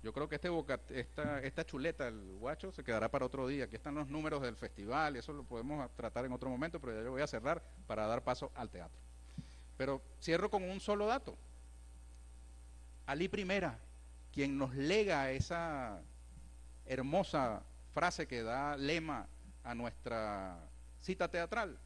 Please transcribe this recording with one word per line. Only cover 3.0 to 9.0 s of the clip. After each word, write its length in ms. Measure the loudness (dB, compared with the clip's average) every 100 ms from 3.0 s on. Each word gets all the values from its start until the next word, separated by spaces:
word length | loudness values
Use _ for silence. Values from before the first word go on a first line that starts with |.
| 4
para 160 | 4 2
otro 200 | 2 0
día. 180 | 2
Aquí 120 | -2 -4
están 180 | -4
los 140 | -4 -2
números 320 | 0 0 2
del 160 | 0 -2
festival, 580 | -6 -6 0 2 2 0
eso 180 | -6
lo 100 | -8
podemos 500 | -6 -4 -2 -2 -4
tratar 300 | -4 -2 -2
en 80 | -2
otro 160 | -2 -2
momento, 320 | 0 -2 -2
pero 160 | -4 -2
ya 80 |
yo 60 | -2
voy 100 | 0
a 60 | 0
cerrar 360 | 0 0 0 -2 -16 -2
para 200 | 0 4
dar 180 | 2
paso 260 | 2 0 0
al 160 | -4 -6
teatro. 280 | -6 -10 -12